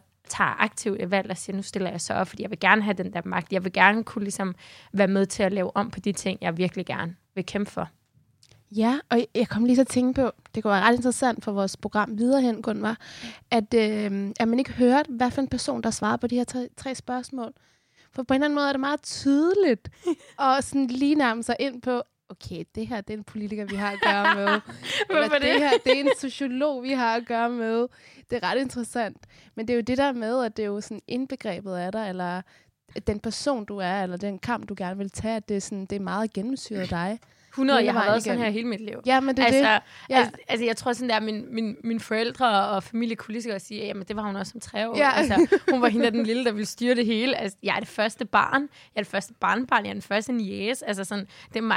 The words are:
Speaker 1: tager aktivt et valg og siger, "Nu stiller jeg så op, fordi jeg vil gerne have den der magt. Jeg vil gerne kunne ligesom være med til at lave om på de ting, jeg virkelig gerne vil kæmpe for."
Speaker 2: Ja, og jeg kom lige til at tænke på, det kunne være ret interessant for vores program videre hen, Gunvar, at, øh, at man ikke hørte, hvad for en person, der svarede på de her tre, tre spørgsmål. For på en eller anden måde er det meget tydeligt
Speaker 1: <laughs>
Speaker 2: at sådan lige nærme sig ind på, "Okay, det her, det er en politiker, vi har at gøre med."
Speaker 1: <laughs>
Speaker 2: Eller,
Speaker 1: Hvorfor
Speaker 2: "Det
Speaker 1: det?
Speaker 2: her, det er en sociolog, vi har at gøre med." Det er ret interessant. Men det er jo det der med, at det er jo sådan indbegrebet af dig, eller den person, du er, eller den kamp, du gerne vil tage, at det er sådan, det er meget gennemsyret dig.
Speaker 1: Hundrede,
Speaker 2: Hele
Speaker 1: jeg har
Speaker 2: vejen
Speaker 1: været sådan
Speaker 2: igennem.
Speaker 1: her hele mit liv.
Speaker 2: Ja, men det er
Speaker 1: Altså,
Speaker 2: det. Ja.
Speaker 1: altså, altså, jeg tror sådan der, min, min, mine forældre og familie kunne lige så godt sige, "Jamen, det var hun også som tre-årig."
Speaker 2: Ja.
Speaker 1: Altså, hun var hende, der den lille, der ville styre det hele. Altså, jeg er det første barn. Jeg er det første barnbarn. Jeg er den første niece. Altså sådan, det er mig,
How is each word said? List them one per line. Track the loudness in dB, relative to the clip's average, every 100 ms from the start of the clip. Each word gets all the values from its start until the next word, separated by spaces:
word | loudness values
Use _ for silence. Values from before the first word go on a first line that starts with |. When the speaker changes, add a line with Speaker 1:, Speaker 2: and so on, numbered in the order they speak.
| -8 _ _
Speaker 1:
tager | 0 0 2
aktivt | 0 0 -6 -4
et | 0
valg | -2 -2
og | -8
siger, | -6 -8
"Nu |
stiller | -6 -4 -4
jeg | -4
så | -4
op, | -2 -2
fordi | -4
jeg | -8
vil | 0
gerne | 6 6
have | 4
den | -2 -4
der | -6
magt. | -4 -6 -2
Jeg | -2
vil | -2
gerne | 6 6 6
kunne | -2 -6
ligesom | -6 -4 -6 -6 -14 -20 -8
være | 2 2
med | 4 0
til | 0
at | 0
lave | 0 -2 -2
om | -4
på | -4
de | -4
ting, | -4 -4 -4
jeg | -4 -2
virkelig | -2 -4 -6
gerne | -6 -6 -10 _
vil | -10 -6
kæmpe | -4 -6
for." | -6 -8 -10 _ _ _ _ _ _ _ 0
Speaker 2:
Ja, | 2 2 2
og | 0 2
jeg | 0 0
kom | 2
lige | 4 6
til |
at | 4
tænke | 4 2 2
på, | 0 -2 -10
det | -4
kunne | 2
være | 4
ret | 6 4
interessant | 2 2 0 0
for | -4
vores | -2 -2 -4
program | -4 -2 -2 0
videre | 4 4
hen, | 4 0
Gunvar, | -4 -2 -4 -4 -10 -16 -16 -16 _
at, | 0 4
øh, | 2 2 0 -2 -2 -4 -2
at | 0
man | 2
ikke | 0
hørte, | 2 6 6 2
hvad | 0 -2
for | 0
en | -2
person, | -2 -2 -2
der | -2
svarede | 0 -2 -2
på | 0
de | -2
her |
tre, | -2 -4 -8 -10
tre | -10
spørgsmål. | -10 -6 -6 -6 -10 -10 -12 _ _ _ _ _
For | -10
på | 0
en | 2
eller | 2
anden |
måde | 2 0
er |
det | 0
meget | -2 -4
tydeligt | -6 -2 2 4 6 4 4 2 -2 -8 -4 -4
Speaker 1:
<laughs> | -6 0
Speaker 2:
at | 2 4
sådan | 2 0 0
lige | 2 4
nærme | 4 4 0
sig | -2 -2
ind | -2 -4
på, | -4 -4 -4 _ _
"Okay, | -20 -12 -10 -10
det | -8 -6
her, | -6
det | -8
er | -10
en |
politiker, | -10 -8 -8 -6
vi | -6 -4
har | -4
at | 0
gøre | 2 4 4
med." | 2
Speaker 1:
<laughs> | 2 0 -2 -12 -8 -4 0
Speaker 2:
Eller, | 2
Speaker 1:
Hvorfor | 4 2
Speaker 2:
"Det |
Speaker 1:
det? | 4 4
Speaker 2:
her, | 4 4
det | 4 4
er |
en | 4 2
sociolog, | -2 -4 -4 0 0 0
vi | -2
har | 0 2 0
at | -2
gøre | -2 0
med." | -2 -2 0 -2 -6 -20 -20 _
Det | -4
er | 0
ret | 0
interessant. | -2 -4 -6 -4 -4 -6 -20 -20 -18 -10
Men | -2
det |
er | 0
jo |
det | 0 2
der | 2
med, | 0 -2 -2
at | -2 -2
det |
er | -4
jo | -4
sådan | -8 -12 -8
indbegrebet | -6 -6 -6 -6 -8 -6 -6
af | -6
dig, | -6 -6
eller | -4 -4 -6 -8 _ _ _ _ -6 -4
den | -4
person, | -4 -4 -2 -2
du | -4 -4
er, | -2 -2
eller | -2 -4
den | -6 -6
kamp, | -4 -4 -6
du | -8
gerne | -6 -6
vil | -8
tage, | -6 -4 -4
at | -2
det | -4
er |
sådan, | -4 -8 -6
det | -6
er |
meget | -4 -2 -2
gennemsyret | -4 -6 -6 -6 -6 -4
dig. | -4 -4 -6 -10 _ _
Speaker 1:
Hundrede, | -2 4 4
Speaker 2:
Hele | 4
Speaker 1:
jeg |
har | 2
Speaker 2:
vejen | 2
Speaker 1:
været | 2
sådan | 2 0
Speaker 2:
igennem. |
Speaker 1:
her | 0
hele | -2 -4
mit | -6
liv. | -8 -6 2
Speaker 2:
Ja, | 2
men | 4 4
det |
er | 4
Speaker 1:
Altså, | 6
Speaker 2:
det. | 6 2 0 -14 0
Ja. | 4
Speaker 1:
altså, | 4 0 -6
altså, | -2 0
jeg | -2
tror | -2
sådan | -2 0
der, | 0
min, | 0 -6 -6
min, | -4 -4 -4
mine | -4 -4
forældre | -2 -2 -2 0 2 4 2
og | -2
familie | -4 -4 -4 -4
kunne | -8
lige | -10
så | -6
godt | -8
sige, | -8 -10 -8
"Jamen, | -8 -8
det | -6
var |
hun | -4 -6
også | -8
som | -10
tre-årig." | -10 -6 -4 2
Speaker 2:
Ja. | 2 4
Speaker 1:
Altså, | 4 4 4 4 4
hun | 4
var | 4
hende, | 4
der | 2
den | 2 0
lille, | 0
der | 0
ville | -2 -6
styre | -2 2
det | 2 2
hele. | 2 0 0
Altså, | -4 -6
jeg | -2 -2
er |
det | -2
første | -2 -2 -2
barn. | 0 2 4 0
Jeg | -2 -8 -10 -8
er |
det | -4
første | -6 -6 -4
barnbarn. | 0 0 2 0
Jeg | 0
er |
den | -8
første | -4 -4 -2
niece. | -4 -4 -4 -4 -6 -4
Altså | -6
sådan, | -4 -6 -8 -16 -10
det | -6
er |
mig, | 0